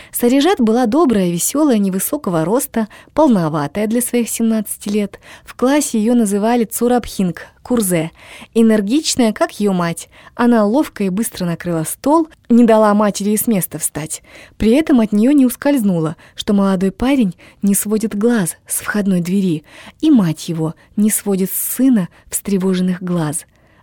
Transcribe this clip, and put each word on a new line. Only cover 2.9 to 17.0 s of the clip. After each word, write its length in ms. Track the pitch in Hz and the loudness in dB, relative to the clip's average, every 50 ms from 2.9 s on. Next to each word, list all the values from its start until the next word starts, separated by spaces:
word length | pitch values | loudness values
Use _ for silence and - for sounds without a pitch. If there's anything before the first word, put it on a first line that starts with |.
| - - - _ _ | -8 -16 -20 _ _
полноватая 720 | 285 320 277 220 185 165 151 160 151 143 143 - 202 214 | 2 4 4 4 2 0 0 -2 -4 -4 -4 -4 -4 -4
для 160 | 208 226 247 | -2 -2 -2
своих 280 | 233 - - 240 226 - | -2 -2 -2 -2 -2 -2
семнадцати 600 | - - 226 226 226 220 208 - - - - 202 | -4 -2 -2 0 0 -2 -4 -6 -10 -10 -6 -4
лет. 300 | 202 214 202 196 - - - - - - - | -2 -2 -2 -4 -8 -14 -20 -20 -20 -20 -20
В 100 | - - | -20 -4
классе 460 | - 240 262 285 302 277 - - 220 | -2 0 2 2 2 0 0 -2 0
её 160 | 208 233 247 | 0 2 2
называли 480 | 240 220 190 202 202 208 226 247 240 220 | 2 2 0 0 0 0 0 0 0 -2
Цурабхинг, 800 | - - - 240 240 247 240 233 - - - 190 175 165 - - - _ _ | -2 -4 -2 0 0 0 0 -2 -4 -4 -4 -2 -2 -4 -6 -14 -20 _ _
Курзе. 480 | - - 254 233 208 180 180 160 156 170 - - - - - - - - - | -6 -2 -2 -2 0 0 -2 -2 -2 -4 -10 -16 -20 -20 -20 -20 -18 -4 0
Энергичная, 760 | 226 226 220 214 214 196 196 254 320 311 - - - 240 220 | 2 4 4 4 2 0 0 0 -2 -2 -2 0 0 0 0
как 280 | 208 - 330 339 - - | 0 -2 -4 -4 -2 -2
её 140 | 202 202 190 | -2 0 0
мать, 360 | 175 170 170 170 - - - _ - - - _ | 0 -2 -4 -6 -8 -12 -18 _ -20 -20 -12 _
она 320 | - 240 240 240 220 208 | 0 2 2 4 4 2
ловко 380 | 202 226 302 302 - - - 202 | 2 2 0 0 -2 -4 -4 -4
и 60 | 190 | -2
быстро 360 | 180 214 226 - - - 185 | -2 -4 -4 -6 -6 -6 -4
накрыла 380 | 175 165 - - 175 170 165 156 | -4 -4 -4 -4 -4 -4 -4 -4
стол, 440 | - - - - 269 311 330 320 - - _ _ - | -6 -8 -4 0 2 2 2 0 -2 -8 _ _ 2
не 140 | 233 233 240 | 4 6 6
дала 320 | 220 220 220 220 208 208 | 6 6 6 4 4 4
матери 360 | 208 214 202 190 - 196 208 | 2 2 0 0 -2 -2 -2
и 60 | 214 | -2
с 80 | 208 - | 0 0
места 320 | 240 220 185 - - - | 0 0 -2 -2 -4 -6
встать. 460 | 156 - - - 147 156 156 - - - - - - - - _ | -8 -8 -8 -8 -8 -10 -10 -12 -14 -16 -20 -20 -20 -20 -20 _
При 140 | - 208 220 | 0 2 2
этом 300 | 233 302 320 339 294 233 | 4 2 4 2 2 2
от 100 | 220 - | 2 2
неё 200 | 208 208 220 262 302 | 0 2 2 4 4
не 120 | 285 262 | 4 2
ускользнуло, 680 | 240 - - - 285 285 262 202 202 175 165 156 151 170 - - - _ | 2 0 -2 -2 0 0 2 0 0 0 0 -2 -4 -6 -10 -16 -18 _
что 200 | - - - 202 | -8 -2 0 2
молодой 380 | 202 196 196 190 180 190 190 | 2 2 2 0 0 -2 -2
парень 440 | - - | -2 -2